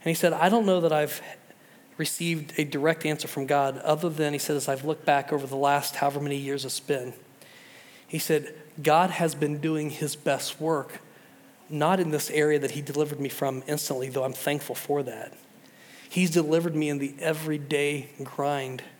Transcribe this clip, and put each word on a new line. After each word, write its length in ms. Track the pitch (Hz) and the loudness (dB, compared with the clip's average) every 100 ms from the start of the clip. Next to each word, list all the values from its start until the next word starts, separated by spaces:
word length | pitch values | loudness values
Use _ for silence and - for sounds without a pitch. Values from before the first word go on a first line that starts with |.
And 60 | 170 | 0
he 60 | 165 | 2
said, 180 | 175 | 2
"I 160 | 156 170 | 4 4
don't 160 | 233 202 | 4 4
know 160 | 185 | 4
that 100 | 165 | 4
I've 300 | 151 151 - - - - - - - - - | 2 0 -4 -12 -18 -20 -20 -20 -20 -20 -6
received 560 | 156 - 170 165 147 - | -6 -2 -2 -2 -2 -2
a 80 | 151 | -2
direct 400 | 143 151 160 151 | 2 2 2 0
answer 240 | 151 - | -2 -4
from 160 | - 135 | -6 0
God 320 | 143 139 135 | 2 2 0
other 300 | - 156 170 | 0 2 2
than," 240 | 151 147 | 0 0
he 60 | 147 | 0
said, 180 | - 147 | -2 -2
"as 100 | 139 | 0
I've 160 | 135 | -2
looked 220 | 143 156 - | -2 -2 2
back 260 | 143 135 | 2 2
over 160 | 151 135 | -4 -2
the 80 | 135 | 0
last 420 | 139 143 143 - | 4 2 0 0
however 220 | 143 143 | 0 0
many 180 | 143 139 | -2 -4
years 280 | 139 139 131 | -2 -4 -4
it's 160 | - | -8
been," 320 | - 139 123 123 - - - - - - - - - | -2 -4 -4 -12 -20 -20 -20 -20 -20 -20 -20 -20 -8
he 140 | 160 | -6
said, 340 | - 156 147 - - - | 0 0 0 -16 -18 -4
"God 280 | 147 156 180 | 4 6 6
has 220 | 175 170 | 2 0
been 260 | 147 151 147 | 2 -2 0
doing 320 | 160 156 151 | -2 0 -2
his 240 | 135 151 - | -4 -6 -2
best 440 | - 135 - - | -2 0 -2 -4
work, 400 | 156 156 131 - - - - - - - - | 0 0 -2 -12 -18 -20 -20 -20 -20 -20 -8
not 320 | 151 151 190 | 0 4 4
in 120 | 170 | 2
this 180 | 151 - | 0 0
area 300 | 151 151 147 | 2 4 4
that 120 | 135 | 2
he 100 | 147 | -4
delivered 380 | 147 147 147 139 | -4 0 0 0
me 80 | 139 | -6
from 360 | - 139 131 131 | -2 -2 -2 -4
instantly, 400 | 147 - 131 131 | -4 -2 -2 -2
though 160 | 131 | -2
I'm 100 | 131 | -2
thankful 420 | - - 147 - 123 | -2 -2 -2 -4 -10
for 260 | - 143 | -2 -2
that. 300 | 131 - - - - - - - - - - | -2 -8 -12 -16 -20 -20 -20 -20 -20 -20 -6
He's 220 | - 185 | 0 4
delivered 460 | 165 151 160 170 151 | 4 4 2 2 0
me 140 | 151 | 0
in 100 | 143 | 0
the 160 | 139 139 | -4 -4
everyday 880 | 165 156 156 151 139 151 143 147 131 - | -2 -2 -2 -4 0 0 0 -2 -8 -12
grind 600 | 135 - 143 143 131 127 - - | -12 -2 0 0 -4 -8 -12 -20